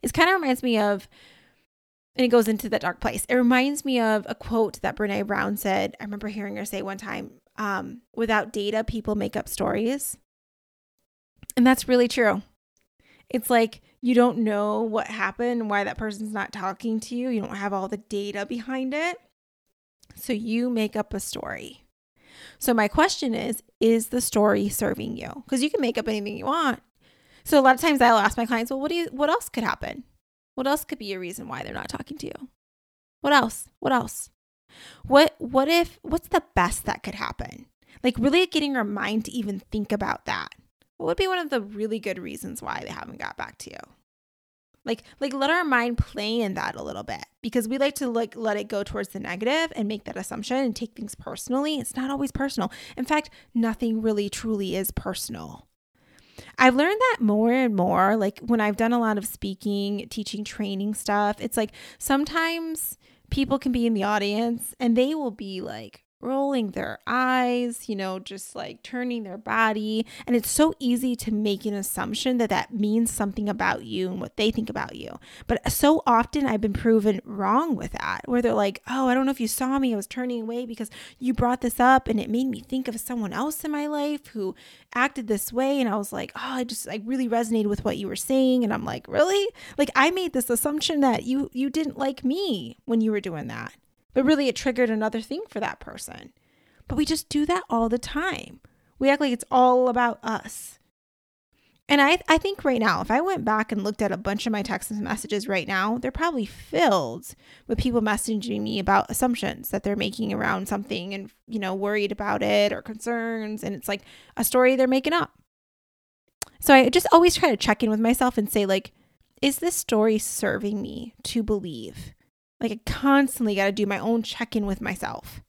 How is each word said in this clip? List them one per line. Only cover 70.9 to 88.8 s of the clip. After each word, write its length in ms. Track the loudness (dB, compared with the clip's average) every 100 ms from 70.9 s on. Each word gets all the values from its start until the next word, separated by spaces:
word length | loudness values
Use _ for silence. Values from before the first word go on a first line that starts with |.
| 2 0 -2
to 160 | -2
make 320 | 0 0 0
an 120 | -2 -4
assumption 640 | -6 -6 -4 -2 0 2
that 100 | 2
that 240 | 0 -2
means 380 | -2 2 2 0
something 360 | 0 -4 -2 -4
about 380 | 0 0 -2 -4
you 240 | -4 -4
and 100 | -4
what 160 | -8 -2
they 140 | 0
think 180 | 0 -4
about 280 | -6 -8 -10
you. 240 | -14 -16 -18 -20 -4
But 260 | -4 -2
so 300 | 2 4 4 4
often 400 | 4 2 0 0
I've 120 | 0
been 140 | 0
proven 480 | 0 4 4 4 0
wrong 520 | -4 -4 2 2 2 -2
with 160 | -4
that, 300 | -6 -6 -6 -2
where 160 | 2
they're 140 | 2 4
like, 260 | 2 0 -4
"Oh, 180 | 0 4
I 60 |
don't 140 | 4 2
know 40 |
if 80 | 0
you 80 | -2
saw 300 | -2 0 2
me. 160 | 2
I 20 | 0
was 120 | -4
turning 340 | -6 -6 -4
away 240 | -4 -6 -6
because 240 | -8 -10 -10 -20 -6
you 160 | -2 2
brought 260 | 2 2
this 180 | 0 4
up 280 | 6 6 4
and 120 | -2
it 120 | 0
made 160 | 0 0
me 140 | -4
think 260 | -4 -4 -4
of 120 | -8
someone 320 | -6 -4 -4
else 320 | -2 -4 -4
in 60 | -4
my 160 | -4 -2
life 400 | -2 -2 -4 -8
who 280 | -6 -6 -8 -18 -20 _ -2
acted 320 | -2 -2 -2
this 260 | -2 -2
way." 260 | -2 0 2
And 80 | 0
I 100 | 0
was 140 | -4
like, 200 | -6 -8 -8
"Oh, 40 |
I 220 | -8 -6
just, 260 | -6 -6 -8
I 100 | -10 -4
really 240 | -2 0
resonated 380 | 0 2 2 2
with 180 | 0 -2
what 120 | -4
you 100 | -4
were 80 | -6
saying." 480 | 0 4 4 4
And 100 | 2
I'm 100 | 0